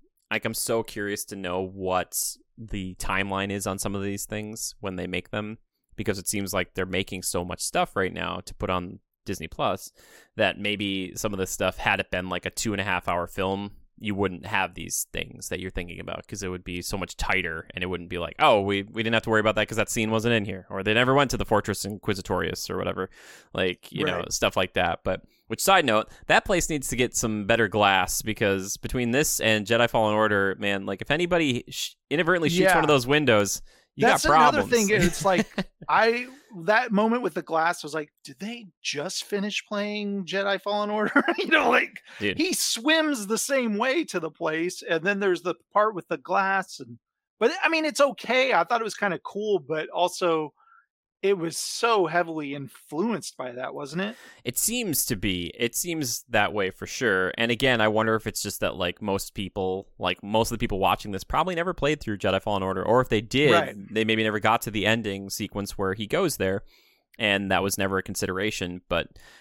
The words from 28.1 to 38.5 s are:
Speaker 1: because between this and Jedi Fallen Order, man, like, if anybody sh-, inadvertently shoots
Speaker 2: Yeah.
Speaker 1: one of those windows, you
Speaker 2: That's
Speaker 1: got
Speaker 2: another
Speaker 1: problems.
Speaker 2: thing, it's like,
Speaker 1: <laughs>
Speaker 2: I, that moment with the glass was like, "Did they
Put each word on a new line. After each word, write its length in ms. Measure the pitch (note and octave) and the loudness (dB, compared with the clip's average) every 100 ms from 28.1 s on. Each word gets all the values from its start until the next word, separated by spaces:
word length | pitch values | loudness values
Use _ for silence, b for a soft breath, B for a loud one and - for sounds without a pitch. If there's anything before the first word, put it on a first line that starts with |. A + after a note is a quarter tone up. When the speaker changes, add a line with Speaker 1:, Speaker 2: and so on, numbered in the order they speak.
| - | -2
Speaker 1:
because 540 | A2 G#2+ G#2+ G2 F#2+ - | -4 0 2 2 -2 -8
between 340 | A#2 C3 A#2+ | -6 -2 0
this 280 | B2 D#3 - | 2 2 2
and 280 | A2+ A2 G2+ | 2 2 4
Jedi 220 | A#2 A#2+ | 4 4
Fallen 260 | B2 A2 G#2+ | 4 4 4
Order, 400 | G#2+ G#2 G2 F#2 | 4 4 2 0
man, 260 | G#2 G2 G2 | -2 -2 -2
like, 140 | G2+ | -6
if 80 | - | -2
anybody 520 | D3+ F3 F3 D#3+ A#2+ - | -2 2 2 2 0 -4
sh-, 240 | - - - - | -8 -8 -10 -2
inadvertently 400 | D3 E3+ F3+ D#3+ | 0 2 4 4
shoots 120 | F3 | 6
Speaker 2:
Yeah. 120 | F#3+ F3 | 6 6
Speaker 1:
one 80 | D3+ | 6
of 40 | |
those 180 | C#3+ A#2+ | 4 4
windows, 540 | D3 C3+ G#2+ G2+ - - b b - | 4 6 6 4 0 -10 b b 2
you 80 | |
Speaker 2:
That's 200 | A#3 - | 4 4
Speaker 1:
got 20 | D4+ | 6
Speaker 2:
another 380 | D4 D4 D4 | 8 8 6
Speaker 1:
problems. 80 | - | 4
Speaker 2:
thing, 180 | A#3+ G3+ | 2 4
it's 340 | G#3 F3+ - G3 | 4 2 2 2
like, 220 | F#3 G#3+ - | 2 2 -2
Speaker 1:
<laughs> 300 | F3+ - - | -8 -8 0
Speaker 2:
I, 400 | F3+ A3+ A#3 B3+ C4+ _ F#3+ D#3+ | 4 4 2 -2 -14 _ -6 2
that 260 | G#3+ B3+ | 2 4
moment 280 | G3+ A3 A#3+ | 2 4 2
with 100 | G#3+ | -2
the 80 | F#3 | -4
glass 420 | - D#3+ E3 F3 | -2 0 2 0
was 100 | D3+ | -6
like, 200 | D3+ D3 _ | -8 -8 _
"Did 160 | - C3+ | -20 -12
they 280 | G3+ | -10